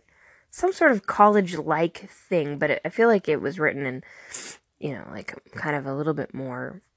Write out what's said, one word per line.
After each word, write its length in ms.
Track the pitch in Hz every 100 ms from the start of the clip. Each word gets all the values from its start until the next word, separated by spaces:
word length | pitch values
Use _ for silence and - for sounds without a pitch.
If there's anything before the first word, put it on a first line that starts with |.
| _ _ _ _ _
Some 220 | - 359
sort 200 | 381 320
of 140 | 214 -
college-like 1040 | - 208 208 175 160 151 156 170 - 196
thing, 500 | - - 175 143 147
but 120 | 151
it, 100 | -
I 40 | 165
feel 180 | - 233
like 200 | 208 -
it 120 | 147
was 180 | 131 180
written 280 | 151 139 135
in, 180 | 127 - - - - - - _ -
you 140 | 147
know, 140 | 113 -
like, 240 | 101 - - _
kind 220 | - 151
of 120 | 147 139
a 80 |
little 200 | 139 151
bit 180 | 147 -
more 480 | 131 131 123 131 185 _